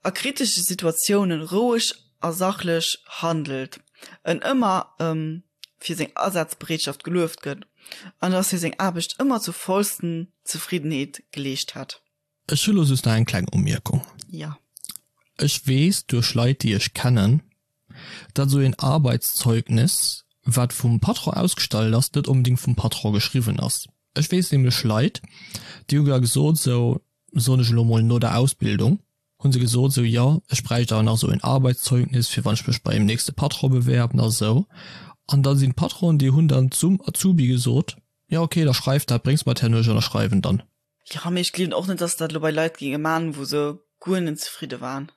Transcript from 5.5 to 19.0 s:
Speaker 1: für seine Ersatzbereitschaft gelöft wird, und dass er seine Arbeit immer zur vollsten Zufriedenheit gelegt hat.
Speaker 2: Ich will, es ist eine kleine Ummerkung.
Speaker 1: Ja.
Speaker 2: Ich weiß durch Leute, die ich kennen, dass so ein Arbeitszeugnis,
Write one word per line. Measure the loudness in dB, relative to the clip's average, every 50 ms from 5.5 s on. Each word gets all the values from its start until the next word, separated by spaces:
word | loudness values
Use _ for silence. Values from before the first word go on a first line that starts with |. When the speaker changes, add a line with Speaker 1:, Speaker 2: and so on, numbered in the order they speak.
| _ _ -20 _ _
Speaker 1:
für | _ -10 -8 -6
seine | -6 -6 -6 _
Ersatzbereitschaft | -4 -4 -2 -2 -2 -4 -4 -8 _ -8 -6 -6 -4 -4 -8 -8 -10 -8
gelöft | -4 -2 -2 -2 -2 -6 -10 -10
wird, | -10 -10 -10 -14 _ _ _ _ -20 -20 -20 -20 -20 _ _
und | -2 0
dass | 0 0 0 -2 -2
er |
seine | -2 -4 -6 -4 -2
Arbeit | -4 -4 -2 -4 -8 -8 -6 -2
immer | 0 0 0 0
zur | -4 -6 -8
vollsten | -8 -4 -2 0 0 0 -2 -4 -6 -6 -4 -4 -6 -8 _ _ _ _
Zufriedenheit | -10 -8 -8 -6 -6 -6 -4 -2 -4 -4 -4 -4 -6 -10 -20 _ _
gelegt | -12 -8 -8 -6 -6 -6 -8 -10 -10
hat. | -14 -14 -14 -16 _ _ _ _ _ _ _ _ _ _ -4
Speaker 2:
Ich | -2 0 2
will, | 2 4 4
es | 4 4
ist | 2 2 2
eine | 2 2 2 2
kleine | 0 0 -4 -4 -2
Ummerkung. | 0 0 0 0 -2 -4 _ -4 -4 -4 -4 -6 -18 -20 -18 -16
Speaker 1:
Ja. | -14 -12 -12 -12 -12 _ _ _ _ -20 -18 -18 -18 -18 _ _ _ _ _ _ _ -2
Speaker 2:
Ich | -2 -2 -2 -2 -2
weiß | 0 2 2 2 2 2 0 -4
durch | -2 -2 0 0 0 0
Leute, | 0 2 2 0 _ 0
die | 0 0
ich | 0 -2 -4 _
kennen, | -2 2 2 4 4 4 4 4 2 0 _ _ _ _ _ _ _ _ _ -20 -20 -20 -20 -20 -20 -20 -8 -4
dass | -2 0 2
so | 2 4
ein | 4 2 0 0
Arbeitszeugnis, | -2 0 2 2